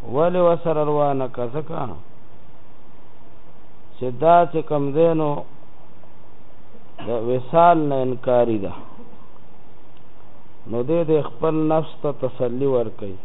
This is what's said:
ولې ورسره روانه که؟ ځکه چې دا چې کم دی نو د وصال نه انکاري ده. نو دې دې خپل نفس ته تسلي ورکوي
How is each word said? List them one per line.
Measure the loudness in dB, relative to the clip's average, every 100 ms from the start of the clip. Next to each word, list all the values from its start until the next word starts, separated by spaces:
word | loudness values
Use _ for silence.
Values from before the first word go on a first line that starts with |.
| -2
ولې | 2 2 4 4
ورسره | 4 2 2
روانه | 2 2 2 0 -2
که؟ | -2 -2
ځکه | -2 -4 -4 -4 -4 -4 -4 -4 -4 -4 -4 -4 -4 -4 -4 -4 -4 -4 -4 -4 -4 -4 -4 -4 -4
چې | -4 2
دا | 6 6 6
چې | 0 0
کم | 0 2
دی | 4 4
نو | 4 0 -2 -4 -4 -4 -4 -4 -4 -4 -6 -6 -6 -6 -6 -4 -4 -4 -4 -2
د | -2 0
وصال | 0 2 6 8 6 4
نه | 2
انکاري | 0 0 2 4 4 2
ده. | -2 -4 -4 -4 -4 -4 -4 -4 -4 -4 -4 -4 -4 -4 -4 -4 -4 -4 -4 -4 -2
نو | -2
دې | 0 0 4
دې | 2 2
خپل | 0 0 2 2
نفس | 2 2 -2
ته | -2 -2
تسلي | -2 0 -2 0 2 2
ورکوي | 0 -2 -4 -6